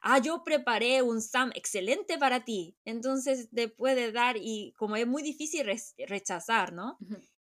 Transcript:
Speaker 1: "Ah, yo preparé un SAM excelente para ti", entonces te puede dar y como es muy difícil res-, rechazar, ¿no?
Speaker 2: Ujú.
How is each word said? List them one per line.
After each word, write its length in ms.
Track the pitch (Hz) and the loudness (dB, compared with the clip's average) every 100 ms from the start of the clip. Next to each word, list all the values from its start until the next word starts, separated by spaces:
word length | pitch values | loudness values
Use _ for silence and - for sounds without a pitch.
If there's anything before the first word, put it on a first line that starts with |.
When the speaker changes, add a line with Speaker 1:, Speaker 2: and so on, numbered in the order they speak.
Speaker 1:
"Ah, 180 | - 269 | 4 4
yo 240 | 262 330 | 4 -2
preparé 580 | 320 302 247 269 240 262 | 0 0 2 2 4 4
un 180 | 247 226 | 4 0
SAM 300 | 220 247 254 - | 0 0 0 -2
excelente 640 | - 202 185 339 370 330 | -6 -4 0 0 0 0
para 260 | 269 247 240 | 2 2 -2
ti", 320 | 208 165 _ - | -4 -6 _ -10
entonces 640 | 233 254 269 262 262 226 | -6 -2 -2 0 -2 -2
te 160 | 226 226 | -4 -4
puede 420 | - 262 254 233 | 0 2 2 0
dar 240 | 220 247 226 | 2 2 2
y 340 | 220 214 202 - | -2 -4 -6 -6
como 200 | 214 214 | -2 0
es 100 | 233 | 0
muy 160 | 277 | 0
difícil 420 | 302 - 302 330 226 | -4 -6 -6 -4 -2
res-, 300 | 190 - - | -2 -6 -14
rechazar, 760 | 151 196 - 180 - 226 180 | -6 -6 -4 -6 0 0 0
¿no? 260 | 170 220 - | -4 -10 -10
Speaker 2:
Ujú. 260 | 185 202 - _ | -12 -12 -14 _